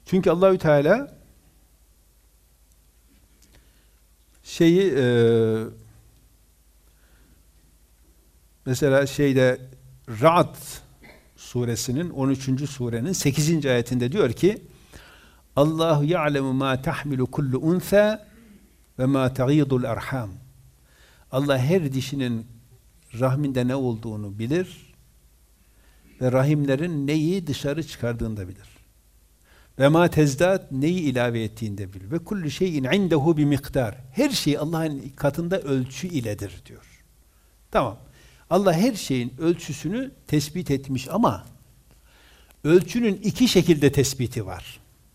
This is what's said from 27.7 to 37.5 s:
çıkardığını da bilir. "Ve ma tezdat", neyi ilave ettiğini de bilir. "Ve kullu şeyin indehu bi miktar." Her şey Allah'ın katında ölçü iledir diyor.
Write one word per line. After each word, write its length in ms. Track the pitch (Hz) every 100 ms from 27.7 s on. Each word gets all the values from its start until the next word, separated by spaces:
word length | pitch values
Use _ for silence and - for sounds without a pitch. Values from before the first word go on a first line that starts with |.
| 151 151
çıkardığını 500 | - 120 117 113 104
da 100 | 92
bilir. 200 | 95 - - _ _ _ _ _ _ _ _ _ -
"Ve 80 | 139
ma 200 | 165 170
tezdat", 640 | 156 147 139 180 190 190
neyi 280 | 135 151 180
ilave 440 | 147 123 120 117
ettiğini 340 | 107 110 110 98
de 160 | 95
bilir. 180 | 95 95
"Ve 80 | 170
kullu 300 | 170 208 151
şeyin 340 | - 185 147
indehu 540 | 131 196 185 156 156 151
bi 80 | 147
miktar." 520 | 139 - 139 113 - -
Her 180 | - 294
şey 280 | 214 151 143
Allah'ın 520 | 151 160 160 139 120 -
katında 460 | 143 170 170 190
ölçü 460 | 143 135 127 - -
iledir 540 | 151 113 101 98 92 -
diyor. 380 | 113 - - _ _ _ _ _